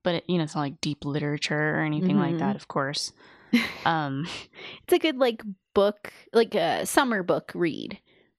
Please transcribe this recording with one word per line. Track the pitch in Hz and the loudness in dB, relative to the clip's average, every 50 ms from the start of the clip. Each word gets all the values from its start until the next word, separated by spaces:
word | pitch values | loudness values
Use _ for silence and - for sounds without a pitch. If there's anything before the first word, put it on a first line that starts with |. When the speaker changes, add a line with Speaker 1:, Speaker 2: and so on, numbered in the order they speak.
| - | -2
Speaker 1:
But | - 170 | -2 -2
it, | - - - | -2 0 0
you | 180 175 | 0 0
know, | 156 | 0
it's | 151 - | 0 -2
not, | 156 | -4
like, | 147 139 - - | -4 -4 -4 -6
deep | - 156 143 - - | -6 -6 -6 -4 -4
literature | 147 139 151 147 147 147 143 - - 156 147 151 151 147 147 | -4 -4 -2 -2 -2 -4 -2 -2 -2 0 0 0 0 0 0
or | 156 | 0
anything | 156 151 151 185 185 185 202 | 0 0 0 2 2 4 2
like | - 165 | 2 2
Speaker 2:
Mm-hmm. | 170 160 | 0 0
Speaker 1:
that, | 165 202 202 | 0 -2 -2
of | - - - | -4 -8 -6
course. | - 156 135 135 147 - - - - _ - - - - - - - | -4 -4 -2 -2 -4 -6 -6 -8 -10 _ -20 -20 -20 -20 -8 0 0
Speaker 2:
<laughs> | 233 - - - - - | 2 2 0 -6 -2 0
Speaker 1:
Um, | 160 165 160 151 139 135 139 170 - - - - - _ - - - - - _ | 0 0 0 0 -2 -4 -6 -6 -8 -8 -12 -14 -18 _ -18 -18 -16 -18 -12 _
Speaker 2:
It's | - 359 | 2 2
a | 339 | 4
good, | - 320 262 254 | 4 2 2 4
like, | 269 240 220 - - 208 190 _ _ _ - | 2 2 2 -2 -8 -12 -12 _ _ _ 2
book, | 208 196 208 - _ - - - - - _ - | 4 4 4 2 _ -12 -18 -18 -18 -12 _ 2
like, | 226 233 - - | 2 2 4 2
a | 202 170 165 120 80 - | 0 2 2 0 0 -2
summer | - - 320 277 247 226 196 175 | 0 2 2 2 2 0 -2 0
book | 175 151 147 - - - | 0 0 0 0 -6 -4
read. | 170 175 165 - - 55 - - - _ _ _ _ _ _ _ | -2 -2 -2 -2 -4 -8 -10 -12 -16 _ _ _ _ _ _ _